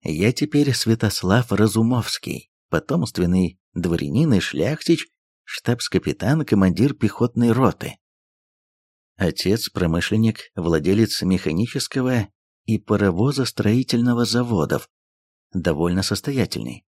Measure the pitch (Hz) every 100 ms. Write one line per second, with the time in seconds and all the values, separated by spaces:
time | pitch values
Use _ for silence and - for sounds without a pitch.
0 | - 78 101 123 151 147 147 123 110 113
1 | 110 - 92 107 120 98 107 107 113 127
2 | - - - - - _ _ 82 - 156
3 | 120 - 87 92 90 - _ - 87 82
4 | 71 92 160 104 - 67 92 156 - 165
5 | - _ _ _ - - - 120 - 95
6 | 78 - 104 156 147 104 95 82 135 139
7 | 107 - 123 - 120 113 123 - - -
8 | _ _ _ _ _ _ _ _ _ _
9 | _ _ 90 - 90 113 - - 87 82
10 | - 107 113 107 - - 85 82 76 104
11 | 113 - 92 92 - 80 117 - - 135
12 | 127 123 98 _ _ _ - 107 - 104
13 | 98 87 123 135 123 - 104 117 127 120
14 | 120 120 117 117 120 107 73 71 - _
15 | _ _ _ _ _ 92 87 76 85 90
16 | 92 101 - 135 101 - 58 - _